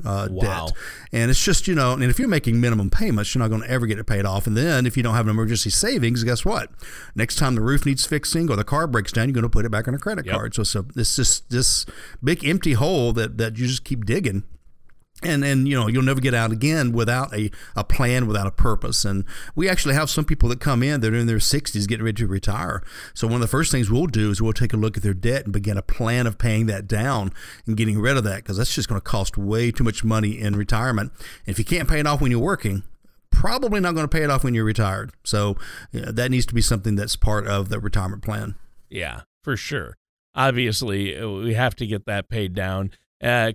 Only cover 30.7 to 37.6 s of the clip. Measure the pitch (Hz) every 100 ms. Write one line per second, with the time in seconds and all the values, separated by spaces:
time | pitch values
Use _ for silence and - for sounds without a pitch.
30.7 | 113 127 104 - - - - - 98 -
31.7 | 170 - 151 147 143 135 117 160 190 107
32.7 | 98 - - - - - - - 254 240
33.7 | 208 175 160 151 160 147 135 131 117 110
34.7 | 107 98 98 127 - - 104 104 98 -
35.7 | - - 117 - 110 127 127 - 117 -
36.7 | 110 107 101 104 - - 107 104 101